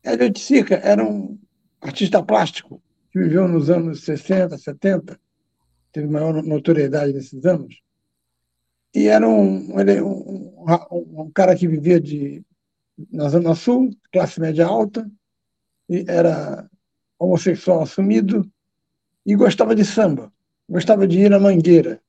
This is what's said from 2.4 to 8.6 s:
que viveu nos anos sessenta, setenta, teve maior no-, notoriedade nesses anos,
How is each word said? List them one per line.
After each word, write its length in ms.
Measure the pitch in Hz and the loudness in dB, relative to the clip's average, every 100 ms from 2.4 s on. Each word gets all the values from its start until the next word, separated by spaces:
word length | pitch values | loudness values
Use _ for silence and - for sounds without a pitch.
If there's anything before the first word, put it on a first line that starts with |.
| 170 - - - _ _ _ | -2 -8 -18 -20 _ _ _
que 80 | 185 | -4
viveu 300 | 180 170 185 | 0 0 0
nos 200 | 170 143 | 0 0
anos 320 | 175 165 143 | 0 -2 -8
sessenta, 560 | - 151 - 190 180 151 | -8 -10 -2 -2 -2 -6
setenta, 640 | - 139 196 180 - - _ _ _ _ _ _ _ | -16 -6 -2 -2 -6 -20 _ _ _ _ _ _ _
teve 160 | 156 147 | -10 -6
maior 260 | 151 160 | -4 -4
no-, 100 | 156 | -4
notoriedade 680 | 156 151 151 160 139 147 143 | -4 -4 0 0 0 -2 -4
nesses 340 | 139 135 135 160 | -6 -12 -4 -2
anos, 360 | 170 131 - _ _ _ _ _ _ _ _ | -2 -6 -20 _ _ _ _ _ _ _ _